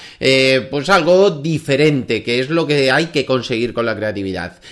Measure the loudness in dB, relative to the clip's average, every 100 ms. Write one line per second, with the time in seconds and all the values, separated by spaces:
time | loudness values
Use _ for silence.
0 | -20 -4 2 4 4 2 -2 -6 0 2
1 | 4 4 4 2 -4 -4 -2 2 2 2
2 | -2 -4 -2 -4 -2 -2 0 0 2 0
3 | 0 -2 -2 -2 -2 -4 -4 -4 -4 -4
4 | -6 -4 -6 -6 -8 -14 -20